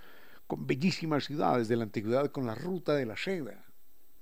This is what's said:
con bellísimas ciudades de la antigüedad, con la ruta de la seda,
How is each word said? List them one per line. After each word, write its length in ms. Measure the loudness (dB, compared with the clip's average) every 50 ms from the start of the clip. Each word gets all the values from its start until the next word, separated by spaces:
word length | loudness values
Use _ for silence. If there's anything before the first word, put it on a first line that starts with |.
| -12 -14 -14 -14 -14 -14 -14 -12 -6
con 220 | -6 -4 -2 0
bellísimas 580 | 0 2 4 4 4 4 4 0 2 2 2 0
ciudades 420 | 0 0 2 4 4 6 4 4
de 80 | 4 2
la 100 | 2 2
antigüedad, 440 | 0 -2 -2 0 2 4 4 4 2
con 160 | 0 -2 -2
la 80 | -2 -2
ruta 400 | -2 -4 -4 -4 -2 2 2 2
de 140 | 2 2
la 100 | 0 -2
seda, 480 | -4 -2 -2 -2 -2 -2 -6 -8 -12 -14 -14 -12 -12 -12 -12 -12 -12 -12 -14 -14 -14